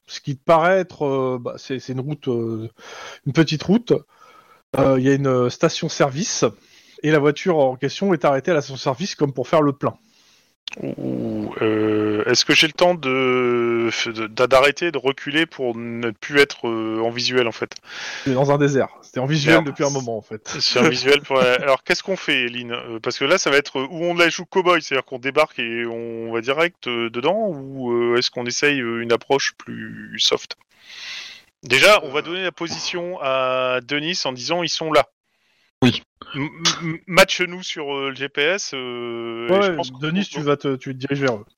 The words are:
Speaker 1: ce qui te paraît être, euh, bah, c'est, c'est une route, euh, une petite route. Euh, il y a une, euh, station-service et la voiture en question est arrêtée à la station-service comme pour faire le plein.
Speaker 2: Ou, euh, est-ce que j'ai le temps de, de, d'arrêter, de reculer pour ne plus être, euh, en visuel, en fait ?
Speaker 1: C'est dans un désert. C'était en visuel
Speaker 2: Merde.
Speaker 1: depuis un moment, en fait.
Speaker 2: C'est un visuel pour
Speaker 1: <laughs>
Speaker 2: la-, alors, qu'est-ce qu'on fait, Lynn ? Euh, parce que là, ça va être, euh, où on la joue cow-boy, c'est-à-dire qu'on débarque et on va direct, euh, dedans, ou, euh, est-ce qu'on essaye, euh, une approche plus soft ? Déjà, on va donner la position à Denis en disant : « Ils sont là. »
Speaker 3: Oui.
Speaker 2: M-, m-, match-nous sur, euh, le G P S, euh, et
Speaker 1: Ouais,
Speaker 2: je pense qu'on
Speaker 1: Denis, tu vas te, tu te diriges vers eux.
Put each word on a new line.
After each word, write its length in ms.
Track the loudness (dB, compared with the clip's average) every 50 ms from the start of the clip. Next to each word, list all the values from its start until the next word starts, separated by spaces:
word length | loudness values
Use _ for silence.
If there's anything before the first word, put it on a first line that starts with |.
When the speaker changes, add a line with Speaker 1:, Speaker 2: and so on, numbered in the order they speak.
| _
Speaker 1:
ce 140 | -18 -18 -10
qui 160 | -8 -6 -8
te 80 | -2 _
paraît 340 | 4 6 6 6 6 4 4
être, 260 | 2 -2 -4 -4 -2
euh, 320 | 0 0 0 0 0 -2 -2
bah, 140 | -4 -8 -10
c'est, 220 | -10 -8 -8 -8 -8
c'est 140 | -6 -6 -6
une 80 | -6
route, 280 | -6 -6 -6 -6 -2 -2
euh, 400 | -2 0 -2 -2 -4 -6 -8 -10 -12 _ -20 -20 -18 -18 -16 -18 -16 -10 -6
une 60 | 0 2
petite 300 | 2 2 2 2 -2 2
route. 300 | 2 2 2 4 2 0 0 0 _ _ _ -20 -20 -20 -20 -20 _ _ _ _ _ 0 2
Euh, 180 | 4 4 4 4
il 60 | 4
y 40 | 4
a 40 | 4
une, 120 | 4 4
euh, 240 | 2 2 4 2 2
station-service 920 | 2 2 0 0 2 0 -4 -4 0 0 0 0 0 -2 -4 -4 -2 0 0 0 0 -2 _ _ _ -20 _ _ _ -4 0
et 80 | 2
la 80 | 4 4
voiture 400 | 4 4 2 2 0 0 2 4
en 180 | 4 2 2
question 360 | 0 -4 -6 -4 -2 0 0 2
est 100 | 2 2
arrêtée 260 | 2 2 2 2 2
à 40 | 0
la 60 | 0
station-service 540 | 0 -2 -6 -6 -2 -2 -2 -2 -4 -6 -2
comme 180 | 0 0 0 0
pour 160 | -2 -2 2
faire 140 | 4 4 4
le 100 | 4 2
plein. 240 | 0 -2 -4 -4 -6 _ _ _ _ _ _ _ _ _ _ _ _ _ -18 -14 -10
Speaker 2:
Ou, 720 | -8 -8 -8 -6 -6 -6 -4 -4 -4 -4 -4 -6 -6 -6 -6 -2 -2
euh, 600 | 0 0 2 2 2 2 2 2 0 0 0 0
est-ce 180 | 2 2 2 2
que 100 | 4 4
j'ai 140 | 4 4 4
le 40 | 4
temps 220 | 4 4 4 4
de, 960 | 2 0 0 0 2 2 2 2 2 2 2 2 2 2 2 2 2 0 0 0 -2 -4
de, 400 | -4 -6 -6 -8 -4 0 0 2
d'arrêter, 460 | 6 6 6 6 6 2 0 -2 -4 -2
de 60 | -2
reculer 460 | -2 -2 -2 -2 -4 -2 0 0 0
pour 300 | 0 -2 -4 -4 -4 -4
ne 340 | -4 -6 -8 -6 -6 -4 -6 -6
plus 260 | -6 -8 0 4 4
être, 300 | 4 4 2 -4 -6 -4
euh, 320 | -4 -4 -4 -4 -2 -2 -2
en 80 | -2
visuel, 380 | -2 -2 -4 0 2 2 0 0
en 40 | -2
fait ? 200 | -6 -8 -8 -10 -12 _ -16 -14 -12 -12 -10 -10 -6 -4
Speaker 1:
C'est 100 | -2 0
dans 180 | 2 2 2 4
un 60 | 4
désert. 300 | 4 2 2 2 0 -2 -4 -12 -18
C'était 160 | -12 -6 -4
en 80 | -2
visuel 300 | 0 0 0 4 4 4
Speaker 2:
Merde. 100 | 4 4
Speaker 1:
depuis 160 | 0 -2 -2 -2
un 60 | 0
moment, 260 | 0 -2 -4 -4 -6
en 60 | -6 -8
fait. 240 | -10 -14 -14 -12 -10 -6 -4
Speaker 2:
C'est 180 | -2 0 2 4
un 100 | 4 4
visuel 340 | 2 2 2 4 4 4 2
pour 140 | 2 2
Speaker 1:
<laughs> 40 | 4
Speaker 2:
la-, 140 | 4 4 4
alors, 280 | 2 2 2 2 2 2
qu'est-ce 220 | 0 -2 -2 -2
qu'on 120 | -4 -6
fait, 300 | -4 -2 0 0 0 0
Lynn ? 240 | -2 -4 -6 -8 -8
Euh, 300 | -8 -8 -8 -8 -10 -6
parce 180 | -4 -4 -4 0
que 60 | 2
là, 120 | 2 2
ça 140 | 2 2 4
va 60 | 4
être, 240 | 2 2 2 -2 -6
euh, 60 | -6 -6
où 140 | -6 -4 -2
on 100 | -2 2
la 140 | 2 2 2
joue 160 | 2 -2 -6
cow-boy, 360 | -4 -2 0 4 4 4 2
c'est-à-dire 240 | 2 0 -2 -2 -2
qu'on 140 | -4 -8 -8
débarque 400 | -6 -2 2 2 0 0 0 -6
et 260 | -6 -4 -4 -4 -4
on 460 | -6 -6 -8 -10 -10 -10 -8 -6 -4 -4
va 80 | -4
direct, 460 | -2 0 0 0 0 0 -2 _ -6
euh, 240 | -4 -2 -2 -2 -4
dedans, 380 | -2 -2 0 0 0 0 -2 -4
ou, 440 | -4 -6 -10 -12 -10 -6 -4 -2 0
euh, 240 | 0 2 2 2
est-ce 140 | 2 0 -2
qu'on 160 | -4 -6 -6
essaye, 340 | -6 -2 0 0 0 2 0
euh, 220 | -2 -4 -4 -4 0
une 100 | 0 0
approche 420 | 0 0 0 0 0 0 -2 -6 -8
plus 560 | -12 -14 -14 -12 -12 -14 -14 -16 -16 -10 -4 -2
soft ? 360 | 0 0 0 0 -2 -6 -16 -18 _ _ _ _ -20 -20 -18 -16 -14 -12 -12 -12 -14 -16 -18 -20 -20 _ _ _ -2
Déjà, 360 | 2 4 6 8 8 6 6 4
on 60 | 0
va 120 | -4 -4 -4
donner 200 | -4 -6 -6 -4
la 100 | -6 -6
position 640 | -6 -6 -8 -6 -8 -8 -6 -6 -6 -6 -8 -6 -4
à 600 | -2 0 0 0 0 0 0 0 0 0 -2 -2 -2
Denis 360 | -4 -4 -4 -2 -2 -4 -4 -4
en 80 | -4 -6
disant : « 300 | -6 -4 -4 -2 -2 -2
Ils 60 | -4
sont 220 | -4 -4 -2 2 4
là. » 160 | 4 4 2 _ _ _ _ _ _ _ _ _ _ _ _ _ _ 2
Speaker 3:
Oui. 200 | 2 2 2 -4 _ _ -20 -18 -12 -8
Speaker 2:
M-, 140 | -8 -8 -8 -8 -4 -2 -2 -2 -2 -4
m-, 160 | -6 -6 -6 _
match-nous 560 | 0 2 4 4 4 2 -2 -4 -4 -6 -8 -10
sur, 320 | -10 -8 -8 -6 -6 -4
euh, 160 | -4 -4 -4
le 40 | -6
G 140 | -6 -8 -6
P 120 | -4 -2 0
S, 300 | 0 0 -2 -4 -8 -8
euh, 720 | -8 -8 -8 -8 -8 -8 -8 -8 -8 -8 -8 -8 -6 -2 0
et 40 | 2
Speaker 1:
Ouais, 100 | 2 2
Speaker 2:
je 80 | 2 0
pense 180 | -4 -6 -8
qu'on 80 | -8 -8
Speaker 1:
Denis, 280 | -6 -4 -2 -2 -4
tu 140 | -4 -6 -4
vas 160 | -2 -2 0 0
te, 180 | 0 -4 -4
tu 140 | -4 -6 -10 -10
te 40 | -8
diriges 220 | -6 -6 -4 -2
vers 160 | 0 -2 -2
eux. 80 | -2 -6 _ _